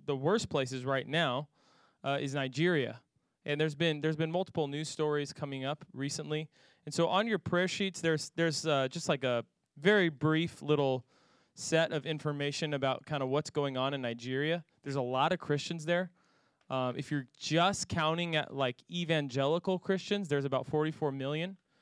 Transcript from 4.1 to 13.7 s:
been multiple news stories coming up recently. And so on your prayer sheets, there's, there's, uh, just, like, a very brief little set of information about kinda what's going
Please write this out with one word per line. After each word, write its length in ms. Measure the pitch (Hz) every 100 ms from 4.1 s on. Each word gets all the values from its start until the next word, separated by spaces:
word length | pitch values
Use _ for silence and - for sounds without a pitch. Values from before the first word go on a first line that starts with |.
| 156
been 160 | 160
multiple 340 | 175 190 170 143
news 220 | 143 156
stories 460 | - 151 147 143
coming 280 | - 143 135
up 220 | 135 151 -
recently. 560 | 127 139 147 147 151 156 _ - _ -
And 80 |
so 140 | - 165
on 180 | 190 233
your 120 | 196
prayer 300 | - 175 180
sheets, 320 | - 196 -
there's, 320 | 165 156 - -
there's, 300 | 165 139 156
uh, 220 | 139 131
just, 220 | 175 -
like, 140 | 139
a 200 | 127 120 - _ _ 147
very 300 | 170 208 170
brief 540 | 135 156 156 165 -
little 420 | 143 151 135 127 - _ _ _ _
set 380 | - - 160 165
of 140 | 156 160
information 640 | 156 156 143 143 143 151
about 320 | 143 135 127
kinda 220 | - 147 131
what's 240 | 143 -
going 260 | 151 143